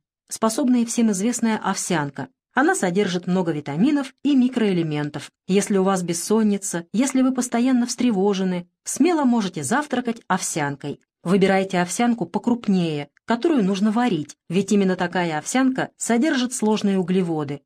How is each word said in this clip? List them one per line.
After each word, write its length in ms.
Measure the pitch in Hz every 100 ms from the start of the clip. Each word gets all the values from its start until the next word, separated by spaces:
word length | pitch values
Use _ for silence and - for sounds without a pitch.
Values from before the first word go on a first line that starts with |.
| _ _ -
способна 560 | - 220 254 247 247
и 20 | 233
всем 260 | - 226
известная 460 | 185 233 233 226 214
овсянка. 680 | 190 - - 165 143 - 127 _ _
Она 220 | - 320 370
содержит 520 | 185 185 196 175 180
много 240 | 185 165
витаминов 600 | 151 143 147 269 285 262 -
и 120 | 277 269
микроэлементов. 960 | 247 254 208 180 156 147 147 143 - _ -
Если 300 | 196 202 196
у 60 |
вас 200 | 190 190
бессонница, 840 | 175 170 - 220 214 196 - 170 170
если 320 | 196 262 262
вы 100 | 262
постоянно 540 | 262 240 233 262 247 240
встревожены, 800 | - 247 190 202 190 190 180 175 _
смело 400 | - - 330 320
можете 400 | 262 233 190 156
завтракать 580 | 135 254 294 247 233 - -
овсянкой. 720 | 180 - 165 143 143 143 - _ _
Выбирайте 560 | 170 196 190 190 190 180
овсянку 460 | 175 - 240 233 170
покрупнее, 840 | 208 247 240 208 185 165 147 143 _ -
которую 380 | 233 339 277
нужно 280 | 185 190 214
варить, 460 | 220 247 160 143 - -
ведь 220 | 175 190
именно 240 | 208 190 180
такая 420 | 175 185 175 151
овсянка 540 | - 254 262 262 - -
содержит 560 | - 233 320 262 254
сложные 460 | - 214 214 202 190
углеводы, 640 | 175 185 170 156 143 143